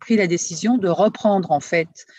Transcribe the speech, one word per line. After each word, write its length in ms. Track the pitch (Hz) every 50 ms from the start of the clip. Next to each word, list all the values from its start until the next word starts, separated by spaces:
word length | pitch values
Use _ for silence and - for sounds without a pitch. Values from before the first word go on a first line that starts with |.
pris 160 | - - 233 208
la 80 | 196
décision 520 | 175 175 175 - - 175 156 - 220 247 247
de 100 | 190 185
reprendre 640 | 165 156 196 214 220 - - 214 202 190 175 -
en 80 | 156 143
fait 480 | - - - 170 160 160 _ - - _ -